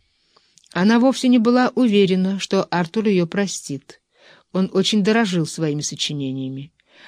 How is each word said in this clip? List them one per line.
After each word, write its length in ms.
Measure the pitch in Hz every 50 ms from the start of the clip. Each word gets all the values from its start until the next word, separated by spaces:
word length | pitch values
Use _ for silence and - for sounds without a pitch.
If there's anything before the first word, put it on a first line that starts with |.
| _ _ _ _ _ _ _ _ _ _ _ _ _ _
Она 280 | - 175 180 208 226 240
вовсе 300 | 240 262 247 - - 254
не 100 | 247 254
была 320 | 214 240 240 254 254 247 -
уверена, 640 | 240 254 233 202 202 196 175 190 185 185 190 196 190
что 280 | - - - 196 - -
Артур 380 | - 175 175 160 - 226 208 220
её 180 | 202 180 175
простит. 760 | 165 - 196 202 185 - - - - 147 131 _ _ - _ _ _ _ _ _ - - _ _ _
Он 180 | - 180 190 -
очень 320 | - 190 190 - 214 214 190
дорожил 440 | 214 220 233 233 190 185 175 156 151
своими 340 | - - 160 156 147 147
сочинениями. 920 | 143 - - 151 - - 151 143 139 131 131 135 131 131 135 135 139 151 _ _ _ _ _ - -